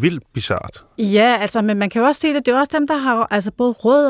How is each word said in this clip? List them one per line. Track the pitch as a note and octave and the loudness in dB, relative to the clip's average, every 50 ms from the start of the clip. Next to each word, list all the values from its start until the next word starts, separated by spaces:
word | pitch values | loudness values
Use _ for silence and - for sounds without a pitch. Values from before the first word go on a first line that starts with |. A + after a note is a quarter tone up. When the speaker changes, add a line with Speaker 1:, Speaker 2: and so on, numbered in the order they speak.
Speaker 1:
vildt | B2+ F3 E3+ C3+ - _ | -2 -2 -2 -4 -10 _
bizart. | _ A2+ - - G2 - - - - - - _ _ - | _ -8 -4 -4 -4 -4 -6 -10 -16 -20 -20 _ _ -4
Speaker 2:
Ja, | A3 G3 G3+ G#3 A3 B3 A#3+ G3+ | -2 2 4 4 4 4 2 2
altså, | G#3 G3+ - A3+ | -2 -2 -2 -2
men | G#3 G#3+ G#3 G3+ | 0 0 0 -2
man | G3+ G3 | -2 -2
kan | - A3+ | 0 0
jo | A#3 C#4+ | 2 2
også | D4 - | 0 0
se | - D#4 C#4+ | -2 -2 -2
det. | C#4+ C4 | 0 0
Det | B3 A#3+ | 0 0
er | C4+ | 0
også | C#4+ C#4 - D#4 | 0 0 -2 -2
dem, | D4 | -2
der | C#4+ D#4 | 0 -2
har, | C#4+ C4 C4 A#3+ A3+ A#3 - | -2 0 -2 0 0 -2 -2
altså, | G3+ G#3 F#3 G#3 | -2 -4 -4 -4
både | - - B3 B3 | -4 -2 -2 -2
råd | A3+ - - A3+ C4+ D4 D4 | -2 0 2 2 4 4 4